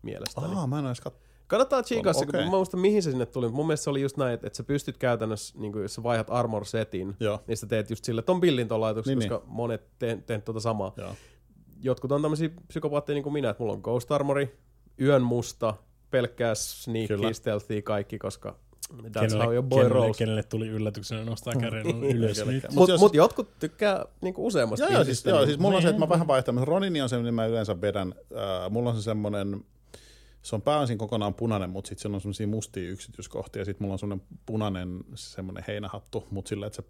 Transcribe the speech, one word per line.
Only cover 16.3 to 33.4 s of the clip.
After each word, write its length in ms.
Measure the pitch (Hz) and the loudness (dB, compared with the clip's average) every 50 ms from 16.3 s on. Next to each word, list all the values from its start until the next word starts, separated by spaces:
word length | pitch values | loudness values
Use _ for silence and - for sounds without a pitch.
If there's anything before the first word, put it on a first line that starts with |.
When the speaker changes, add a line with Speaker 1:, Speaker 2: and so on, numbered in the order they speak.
| - - 120 117 110 | -2 -2 0 0 0
Speaker 1:
sneakia, 600 | - - - - - - - 113 113 113 104 107 98 | 0 -4 -8 -8 -10 -8 -4 -2 -2 0 0 0 0
Speaker 2:
Kyllä. 160 | 104 110 113 | 0 0 -2
Speaker 1:
stealthia, 480 | - - 117 107 104 104 - 110 107 | -2 -2 -2 -2 -2 -2 -2 -4 -4
kaikki, 380 | 101 - 107 101 101 - - 107 | -2 -2 -2 -2 -2 -4 -8 -8
koska 360 | - - 101 - - 104 - - _ _ - _ - - - | -8 -8 -8 -8 -12 -14 -14 -14 _ _ -16 _ -14 -14 -14
that's 260 | 120 113 113 107 110 | -16 -16 -8 -2 0
Speaker 3:
Kenelle, 240 | 110 110 107 107 117 | 0 2 2 2 2
Speaker 1:
how 80 | 117 117 | 2 2
your 120 | 120 131 | 2 2
boy 140 | 131 131 135 127 | 4 6 6 8
Speaker 3:
kenelle, 100 | 120 - 127 120 | 8 6 6 4
Speaker 1:
rolls. 120 | 113 107 - | 4 2 2
Speaker 3:
kenelle 260 | 117 110 110 107 104 | 0 0 2 0 -2
tuli 240 | - - 110 113 110 | -2 -4 -4 -4 -4
yllätyksenä 560 | 110 110 107 107 101 107 104 - 117 110 110 | -2 -2 -2 -2 -2 -4 -8 -8 -8 -6 -6
nostaa 300 | 113 113 - - 123 117 | -6 -8 -6 -6 -2 -2
Speaker 1:
Mm. 80 | 131 | 0
Speaker 3:
käden 240 | 117 117 113 113 107 - 160 117 135 | 0 0 -2 -4 -2 -2 -2 0 2
Speaker 1:
<laughs> 120 | 139 127 | 2 2
Speaker 3:
ylös 220 | 117 113 107 101 104 | 4 2 2 2 0
Speaker 2:
Kenellekään. 80 | 107 117 | -2 0
Speaker 3:
nyt? 160 | 127 135 135 | -2 -2 -2
Speaker 2:
Mut 120 | - 143 | 0 6
Speaker 1:
Mut, 140 | 147 180 180 | 8 8 8
Speaker 2:
jos 100 | 180 170 | 8 8
Speaker 1:
mut 140 | 196 208 170 | 8 8 10
jotkut 440 | 147 170 233 - - 226 - _ - | 8 6 6 6 0 -6 -6 _ -8
tykkää 460 | - 156 - - 214 208 190 - - - - - | -8 -8 -4 0 0 0 2 0 -4 -10 -12 -6
niinku 260 | - 185 185 - - 240 | -6 -6 -4 -2 -4 0
useammasta 380 | 208 156 123 110 107 - 285 | 2 2 2 2 2 0 2
Speaker 2:
Joo, 60 | 392 | 4
joo, 60 | 392 269 165 | 6 6 4
siis, 40 | 135 | 4
Speaker 1:
biisistä, 220 | 123 120 - - | 2 0 2 4
Speaker 2:
joo, 100 | 190 151 | 6 6
Speaker 1:
niin 80 | 139 143 | 6 4
Speaker 2:
siis 120 | 147 143 | 4 4
mulla 160 | 180 202 190 | 4 4 6
on 60 | 185 | 6
se, 60 | 165 175 | 6 4
että 120 | 202 214 | 4 4
mä 60 | 156 | 4
Speaker 3:
Niin. 40 | 156 | 4
Speaker 2:
vähän 180 | 175 165 170 165 | 4 2 4 4
vaihtan, 280 | 139 131 127 - 120 | 4 2 4 2 0
mutta 100 | 123 131 | 0 2
Ronini 360 | 139 160 190 196 196 175 151 | 2 2 2 2 0 0 0
on 80 | 135 123 | 0 0
se, 80 | 127 120 | 0 0
mitä 140 | 117 120 | 0 0
mä 140 | 117 117 113 | 0 0 2
yleensä 360 | 110 113 113 107 101 101 85 | 2 2 0 0 0 -2 0
vedän. 320 | 92 104 98 104 95 92 - - | 0 0 0 0 -2 -4 -6 -10
Äh, 540 | - _ - 117 104 98 95 92 90 92 | -16 _ -8 -6 -4 -2 -2 -2 -2 -2
mulla 180 | 104 117 120 120 | -2 -2 0 0
on 60 | 117 | -2
se 60 | 110 | -2
semmonen, 640 | 101 113 110 107 104 104 104 101 98 101 101 101 101 _ _ _ _ _ - - - - - - - - - - | -2 -4 -4 -2 -2 -4 -4 -4 -4 -6 -6 -8 -12 _ _ _ _ _ -20 -20 -20 -20 -20 -20 -20 -20 -20 -20
se 140 | - - - | -10 -6 -6
on 60 | 107 | -2
pääosin 360 | - 147 147 151 143 120 - - | 2 2 2 2 2 0 -2 -4
kokonaan 360 | 110 101 - 110 104 104 95 | -4 -2 -2 0 0 -2 -2
punainen, 360 | - 113 117 110 101 92 90 | -2 -2 -2 0 -2 -2 -4
mut 160 | 92 95 - | -6 -10 -10
sit 140 | - 107 - | -10 -12 -8
siellä 160 | - 107 101 | -6 -6 -6
on 60 | 98 | -6
semmosia 260 | - 104 98 - 110 104 | -6 -8 -6 -4 -4 -4
mustia 420 | 107 110 107 - - 98 90 87 | -4 -4 -6 -8 -10 -10 -8 -8
yksityiskohtia. 760 | 95 98 - - - - - - - - | -10 -12 -14 -18 -16 -18 -18 -10 -10 -10